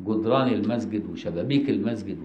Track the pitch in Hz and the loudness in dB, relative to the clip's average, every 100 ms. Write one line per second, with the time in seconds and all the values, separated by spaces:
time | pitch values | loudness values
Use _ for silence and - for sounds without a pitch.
0 | 95 110 107 135 123 104 101 117 101 104 | -2 0 4 4 4 2 0 0 -2 -4
1 | 90 85 - 104 123 139 - 107 110 110 | -4 -6 -6 -4 0 2 2 2 0 -4
2 | 98 82 | -6 -8